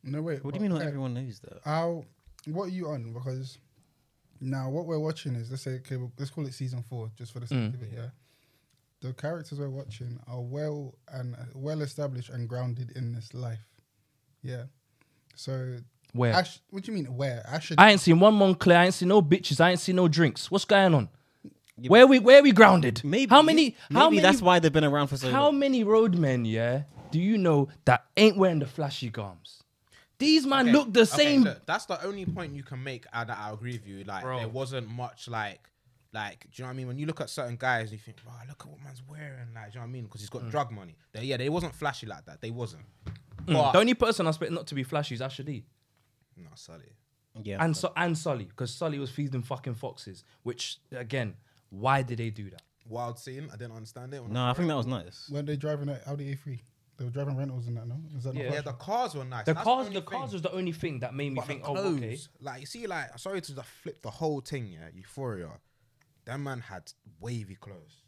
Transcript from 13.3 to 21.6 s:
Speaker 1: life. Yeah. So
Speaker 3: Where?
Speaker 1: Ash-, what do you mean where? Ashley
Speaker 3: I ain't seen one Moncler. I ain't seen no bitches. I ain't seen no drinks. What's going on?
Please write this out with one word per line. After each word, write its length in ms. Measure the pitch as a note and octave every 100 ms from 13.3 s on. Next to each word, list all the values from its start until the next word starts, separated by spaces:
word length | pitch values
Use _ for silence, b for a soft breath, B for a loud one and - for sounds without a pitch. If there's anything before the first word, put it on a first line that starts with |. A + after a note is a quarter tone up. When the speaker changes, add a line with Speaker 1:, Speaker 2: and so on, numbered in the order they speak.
Speaker 1:
life. 320 | A#2+ B2 A2+ - _ _ _ _ _ _ _
Yeah. 220 | B2+ B2 B2 _ _ _ _ _ _
So 420 | - - C3 B2+ A#2+ B2 _ _
Speaker 3:
Where? 200 | A#2+ B2
Speaker 1:
Ash-, 280 | A2+ F3 - _
what 140 | G3
do 80 | F#3+
you 40 | G#3+
mean 120 | C3 B2
where? 260 | C#3 A#2 -
Ashley 300 | D3 - D3+
Speaker 3:
I 120 | G#3
ain't 100 | G3
seen 200 | - E3
one 140 | G3+ G#3+
Moncler. 380 | G3 F3+ F3+ E3+
I 80 | F3+
ain't 80 |
seen 140 | F#3 F3+
no 120 | G#3
bitches. 400 | D3+ F#3 F3+ C#3
I 120 | E3
ain't 80 | F3+
seen 160 | - F3+
no 120 | F3+
drinks. 420 | D3+ D#3+ - -
What's 140 | G3
going 300 | - G3+ F#3+
on? 140 | D#3 G2 _ _ _ - _